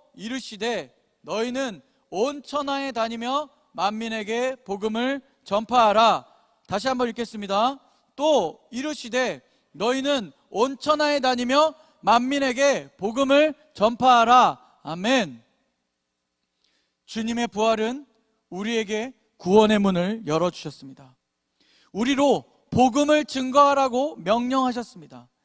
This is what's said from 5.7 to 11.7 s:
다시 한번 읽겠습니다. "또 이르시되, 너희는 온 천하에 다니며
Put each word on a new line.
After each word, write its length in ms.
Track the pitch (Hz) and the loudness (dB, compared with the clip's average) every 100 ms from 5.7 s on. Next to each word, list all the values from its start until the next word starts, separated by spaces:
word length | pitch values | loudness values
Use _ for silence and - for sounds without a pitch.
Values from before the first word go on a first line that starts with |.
| 247 220 208 226 156 - _ _ _ - | 2 4 6 4 2 -4 _ _ _ -8
다시 220 | 190 262 | -6 -2
한번 220 | 254 240 | -2 -4
읽겠습니다. 720 | 233 226 220 202 196 240 277 _ _ _ - | -4 -10 -10 -4 0 0 -2 _ _ _ -4
"또 440 | 302 277 165 - _ | 2 2 2 -6 _
이르시되, 720 | 233 294 - 240 240 240 139 _ _ _ | -8 -8 -8 -6 -2 -2 -4 _ _ _
너희는 580 | 147 214 269 269 277 175 - _ | -6 -2 -2 -2 -2 -4 -14 _
온 300 | 190 262 277 | -2 -2 -2
천하에 400 | 294 302 294 294 | -2 0 0 0
다니며 560 | 254 247 240 277 311 | 0 0 0 2 2